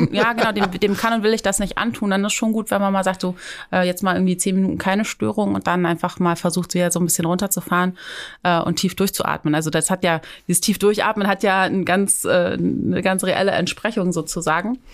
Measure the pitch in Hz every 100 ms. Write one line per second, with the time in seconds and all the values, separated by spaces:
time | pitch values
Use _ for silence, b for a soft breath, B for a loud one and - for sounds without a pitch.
0 | 160 208 226 233 226 208 196 180 208 196
1 | 226 233 208 220 196 196 196 - 226 -
2 | 202 190 202 - 226 220 220 202 196 196
3 | 185 185 180 180 B B B 185 180 180
4 | 190 180 185 180 196 190 190 - 190 196
5 | 220 - 214 214 202 190 170 175 175 165
6 | 175 - 175 170 175 175 170 180 175 175
7 | 170 - 165 175 196 - - 175 180 180
8 | B B B B 180 170 - 165 185 -
9 | 196 - - 151 156 151 156 156 156 185
10 | 180 160 B B - 170 - 185 202 208
11 | 214 214 202 196 208 190 185 190 165 185
12 | 196 - - 170 175 - 175 - - 185
13 | 185 190 - - 196 - 175 - 214 214
14 | 180 165 156 180 160 160 202 254 B